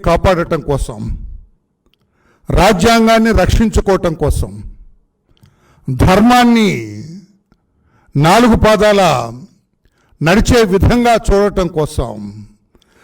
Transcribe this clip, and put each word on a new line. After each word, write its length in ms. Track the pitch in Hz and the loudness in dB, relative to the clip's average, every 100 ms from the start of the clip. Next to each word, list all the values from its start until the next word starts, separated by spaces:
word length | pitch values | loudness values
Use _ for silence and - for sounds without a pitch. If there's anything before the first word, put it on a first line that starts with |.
| 180 | 0
కాపాడటం 540 | 170 196 175 170 165 | 0 0 0 -2 -4
కోసం, 380 | 143 139 - 110 110 - - - - _ _ _ _ _ _ _ _ _ - | -4 -4 -6 -8 -10 -10 -12 -18 -20 _ _ _ _ _ _ _ _ _ -4
రాజ్యాంగాన్ని 840 | 143 185 190 226 226 226 226 226 196 | 2 2 2 2 2 4 2 2 2
రక్షించుకోవటం 720 | 180 - 226 - 208 185 180 156 | 2 2 0 0 0 0 -2 -4
కోసం, 360 | 147 - 110 101 101 - - _ _ _ _ _ _ _ _ _ - | -2 -2 -6 -10 -18 -20 -20 _ _ _ _ _ _ _ _ _ -8
ధర్మాన్ని 840 | 127 180 190 226 247 240 233 214 135 110 104 151 180 - _ _ _ _ _ _ _ _ 143 | -2 2 4 4 4 4 2 0 -2 -8 -14 -16 -18 -20 _ _ _ _ _ _ _ _ -2
నాలుగు 420 | 156 208 247 233 214 | 2 4 4 4 2
పాదాల 360 | 214 214 202 180 127 117 120 - _ _ _ _ _ _ - | 2 2 2 2 0 -6 -12 -20 _ _ _ _ _ _ -6
నడిచే 380 | 151 196 - 247 220 | 0 0 2 2 2
విధంగా 420 | 190 - 240 240 226 - | 2 2 2 2 0 0
చూడటం 420 | 202 202 196 175 156 | 0 0 -2 -4 -4
కోసం, 340 | 147 - 123 104 101 104 104 _ _ _ _ _ | -6 -6 -8 -10 -14 -16 -20 _ _ _ _ _